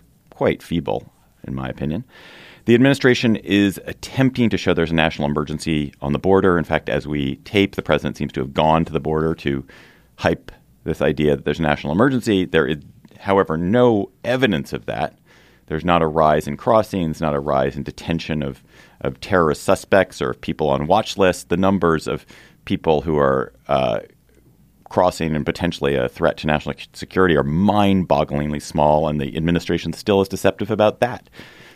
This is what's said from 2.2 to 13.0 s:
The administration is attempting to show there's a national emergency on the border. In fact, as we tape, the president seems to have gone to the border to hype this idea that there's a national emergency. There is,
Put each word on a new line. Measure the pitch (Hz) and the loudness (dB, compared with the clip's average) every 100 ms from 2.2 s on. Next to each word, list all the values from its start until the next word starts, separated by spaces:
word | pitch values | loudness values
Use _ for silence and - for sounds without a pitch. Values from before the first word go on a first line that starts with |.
| - - - - - | -20 -20 -20 -6 2
The | 117 | 4
administration | 135 139 131 123 123 104 | 4 4 2 4 2 0
is | 78 101 101 85 - | 2 2 2 0 -10
attempting | - - - 131 127 113 | -14 -6 0 0 2 0
to | 92 | 0
show | 95 85 | 0 0
there's | 80 | 2
a | 82 | 2
national | 80 - 73 | 0 0 -2
emergency | 73 73 78 82 76 71 - | -2 -4 -4 -2 -2 -4 -6
on | 69 | -4
the | 71 | -2
border. | 92 95 95 87 | 2 4 4 2
In | |
fact, | 76 78 - | 2 -2 -2
as | 71 69 | -4 -4
we | 73 67 - | -4 -4 -6
tape, | - 104 98 | -2 0 0
the | - | 0
president | - 76 71 - | -2 0 -2 -6
seems | 73 | -6
to | 71 | -6
have | 67 | -4
gone | 69 78 80 80 | 0 2 2 0
to | |
the | 78 | -4
border | 73 78 80 | -2 -2 -2
to | 80 73 67 - - - _ _ - | -4 -4 -6 -8 -18 -20 _ _ -4
hype | 90 85 - - _ _ | -2 -2 -6 -20 _ _
this | - 78 | -8 -2
idea | 73 73 73 67 | 0 2 0 0
that | |
there's | 73 73 | -2 -2
a | |
national | 78 73 73 | -2 -2 -2
emergency. | 85 135 127 113 98 87 | 0 2 0 0 0 2
There | 85 69 | 0 0
is, | 76 - - | -2 -10 -20